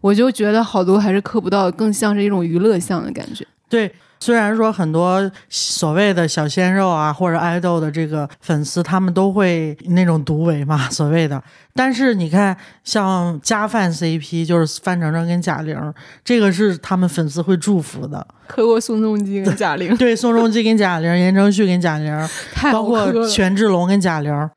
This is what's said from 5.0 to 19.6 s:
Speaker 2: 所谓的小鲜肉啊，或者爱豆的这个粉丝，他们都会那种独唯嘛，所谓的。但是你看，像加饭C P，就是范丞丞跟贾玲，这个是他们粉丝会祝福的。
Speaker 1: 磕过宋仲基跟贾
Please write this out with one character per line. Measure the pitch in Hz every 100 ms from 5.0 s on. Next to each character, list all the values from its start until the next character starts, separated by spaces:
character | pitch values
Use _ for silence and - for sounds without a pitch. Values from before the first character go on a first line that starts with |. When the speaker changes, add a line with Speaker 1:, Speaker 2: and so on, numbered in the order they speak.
| 180 185 196 190 _
Speaker 2:
所 | - - - 165
谓 | 156 208
的 | 180 165
小 | - 151
鲜 | 139 180
肉 | 190 190
啊， | 165 151
或 | 147 180
者 | 165
爱 | 170 175
豆 | 175 170
的 | 156
这 | 151 160
个 | 156 143 -
粉 | - 156
丝， | 147 -
他 | 170 196
们 | 190
都 | 175 196
会 | 196 190 170 156 151 170
那 | 175
种 | 180 165
独 | 139 156
唯 | 165 151
嘛， | 143 151 127
所 | - 147
谓 | 165 156
的。 | 139 - - _
但 | - 262
是 | 240 269
你 | 214 165
看， | 175 202 180 - -
像 | - 214 190 185 175 160
加 | - 220 214
饭 | 226 185
C | 160 165 160
P， | 143 165
就 | 160 170
是 | 160 -
范 | - 180
丞 | 160
丞 | 165 170
跟 | 175
贾 | 170 147
玲， | 156 151 147 151 - -
这 | - 240
个 | 202
是 | 175 214 175
他 | - 185
们 | 180
粉 | - 160
丝 | 147
会 | 165 185
祝 | 156 196
福 | 151 139 151
的。 | 147 - - -
Speaker 1:
磕 | - 233
过 | 226
宋 | 226 220
仲 | 220 214
基 | 202 196
跟 | 190
贾 | 196